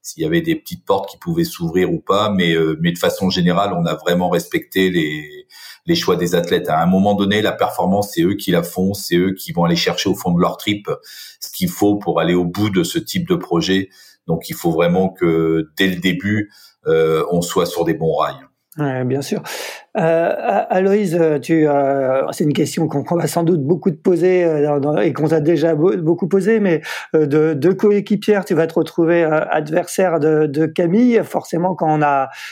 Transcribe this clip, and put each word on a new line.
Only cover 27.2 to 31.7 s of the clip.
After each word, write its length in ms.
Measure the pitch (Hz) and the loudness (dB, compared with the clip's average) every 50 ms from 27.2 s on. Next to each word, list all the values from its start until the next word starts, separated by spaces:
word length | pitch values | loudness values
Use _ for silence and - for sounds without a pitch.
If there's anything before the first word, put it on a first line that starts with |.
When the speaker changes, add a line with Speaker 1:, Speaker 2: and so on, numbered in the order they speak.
| 156 | 2
Speaker 2:
de, 260 | 143 139 156 151 160 160 | 4 4 4 4 4 2
de 180 | 135 131 180 | 2 2 2
coéquipière, 720 | 190 190 214 208 208 202 202 - 208 196 - - 208 196 180 | 2 4 4 4 4 4 2 0 -2 0 2 2 0 0 2
tu 100 | - 180 | 0 0
vas 100 | 151 165 | 0 0
te 80 | 165 165 | 2 0
retrouver, 520 | 175 160 - - - 170 160 175 170 165 | -2 -2 0 0 0 2 4 4 2 2
euh, 200 | 156 156 156 - - | 2 2 0 0 0
adversaire 680 | - 156 156 147 156 180 170 - - - 190 180 165 160 | -2 -2 -2 0 -2 -2 -2 -2 -2 0 0 2 2 2
de, 280 | 143 156 156 151 156 | 2 2 2 2 0
de 180 | 147 135 151 160 | 0 0 0 -2
Camille. 560 | 156 160 - 180 165 175 220 247 247 233 214 170 | 0 0 0 0 2 2 4 4 4 4 2 0
Forcément, 520 | - - 180 - - - 165 175 185 | 0 -4 -6 -6 -4 -4 -2 -2 -2